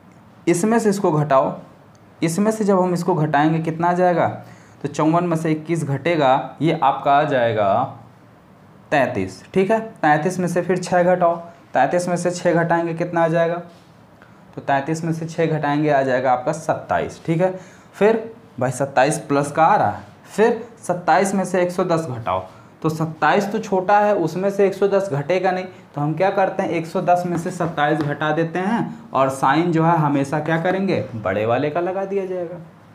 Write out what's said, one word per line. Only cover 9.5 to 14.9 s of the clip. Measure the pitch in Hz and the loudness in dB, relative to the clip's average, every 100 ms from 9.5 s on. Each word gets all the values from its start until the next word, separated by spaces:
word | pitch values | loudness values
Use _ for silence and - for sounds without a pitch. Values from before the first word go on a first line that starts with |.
ठीक | 185 196 | -2 0
है, | 220 220 - | 0 -2 -2
तैंतीस | 156 151 170 180 | 2 2 0 -2
में | 175 | -2
से | 180 | -2
फिर | 175 180 | 0 -2
छः | 180 180 175 | 0 2 2
घटाओ, | 180 170 170 - - - | 4 2 0 -8 -20 -4
तैंतीस | - 185 180 175 | 0 2 2 -2
में | 170 | -2
से | 180 | -2
छः | 175 175 170 | 0 0 2
घटाएंगे | 170 170 170 | 2 0 0
कितना | 165 170 165 | -4 -4 0
आ | 165 | 2
जाएगा, | 170 170 170 175 - - - - - - - - - | 2 0 -2 -8 -20 -20 -20 -20 -20 -20 -20 -18 -10
तो | |
तैंतीस | - 139 139 | -2 -2 0